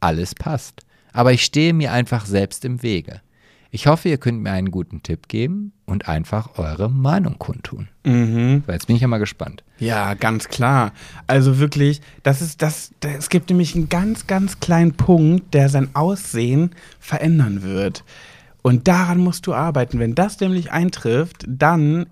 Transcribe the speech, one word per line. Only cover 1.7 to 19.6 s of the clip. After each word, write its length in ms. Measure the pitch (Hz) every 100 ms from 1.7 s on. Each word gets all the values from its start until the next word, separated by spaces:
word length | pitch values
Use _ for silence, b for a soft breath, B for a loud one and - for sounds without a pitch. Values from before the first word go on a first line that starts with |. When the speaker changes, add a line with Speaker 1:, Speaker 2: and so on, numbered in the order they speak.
Speaker 1:
mir 180 | 165 143
einfach 340 | 123 120 120 104
selbst 380 | 98 98 -
im 180 | 123 123
Wege. 380 | 117 90 - - _ b b b b
Ich 120 | 110 147
hoffe, 220 | 165 185
ihr 80 | 139
könnt 240 | 123 117
mir 100 | 104
einen 180 | 95 95
guten 320 | 90 85 85
Tipp 260 | - 80 -
geben 440 | 110 131 196 208 _ -
und 200 | 95 -
einfach 520 | 80 80 107 113 -
eure 320 | 78 78 107
Meinung 480 | 135 135 185 175 -
kundtun. 500 | - - - 117 101 _
Speaker 2:
Mhm. 600 | 147 120 113 117 123 143 147
Speaker 1:
So, 60 |
jetzt 140 | 85 -
bin 100 | 117
ich 60 |
ja 60 | 127
mal 80 | 113
gespannt. 440 | 104 - 95 - _ -
Speaker 2:
Ja, 340 | 113 107 101
ganz 360 | 98 113 110 -
klar. 440 | - 123 139 107 - B B -
Also 320 | 135 135 131
wirklich, 440 | 147 147 143 147 B B
das 200 | 139 135
ist 180 | 165 -
das, 300 | 156 151 - -
das, 120 | 147 143
es 120 | -
gibt 180 | 180 175
nämlich 260 | 180 165
einen 140 | 170 160
ganz, 380 | 175 208 226 -
ganz 340 | 190 196 -
kleinen 320 | - 170 170
Punkt, 600 | 143 - 170 156 180 -
der 140 | 143 139
sein 180 | 139 135
Aussehen 760 | 143 165 196 - 117 120 139 175 B B B
verändern 640 | - - 160 160 113 98
wird. 420 | 95 95 98 - - B B B B B
Und 280 | 123 123 185
daran 300 | 180 175 175
musst 280 | 180 170 -
du 80 |
arbeiten. 440 | 123